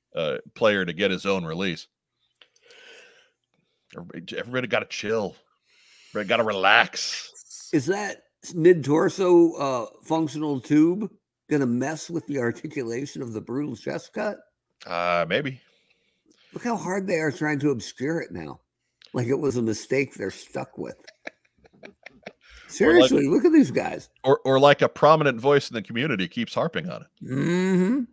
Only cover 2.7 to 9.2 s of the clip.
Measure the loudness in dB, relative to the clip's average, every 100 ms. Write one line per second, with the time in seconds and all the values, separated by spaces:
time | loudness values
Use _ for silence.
2.7 | -20 -20 -20 -20 _ _ _ _ _ _
3.7 | _ _ -20 -18 -16 -12 -10 -6 -6 -2
4.7 | -4 -4 -8 -4 -2 -4 -8 _ _ _
5.7 | _ _ _ _ -6 0 0 0 2 4
6.7 | 4 4 -4 -10 -10 -14 -20 -20 -20 -4
7.7 | -2 -2 -4 -6 -12 _ _ -10 4 6
8.7 | 6 4 2 2 0